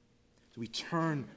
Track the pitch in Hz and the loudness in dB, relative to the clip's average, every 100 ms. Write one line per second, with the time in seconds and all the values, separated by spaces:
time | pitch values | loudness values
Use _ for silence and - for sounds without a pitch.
0 | _ _ _ _ _ - 110 - - 165 | _ _ _ _ _ -10 -6 -6 0 2
1 | 160 147 110 | 4 2 -2